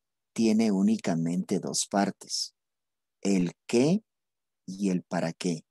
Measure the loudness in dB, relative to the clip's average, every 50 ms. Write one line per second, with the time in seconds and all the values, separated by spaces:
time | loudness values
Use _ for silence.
0 | _ _ _ _ _ _ -2 0 2 4 4 4 2 2 2 2 2 2 2 0
1 | -2 -2 -2 -2 -2 -2 -2 -2 -2 -2 -2 -2 -2 -4 -4 -4 -4 -2 0 0
2 | 0 0 -2 -6 -10 -10 -8 -8 -8 -8 -12 _ _ _ _ _ _ _ _ _
3 | _ _ _ _ -2 0 2 2 0 -2 -4 _ _ 0 2 4 4 4 2 0
4 | -2 _ _ _ _ _ _ _ _ _ _ _ _ -14 -8 -4 -2 0 0 -2
5 | -2 -4 -4 -4 -4 -4 -4 -4 -4 -4 -4 -4 -8 _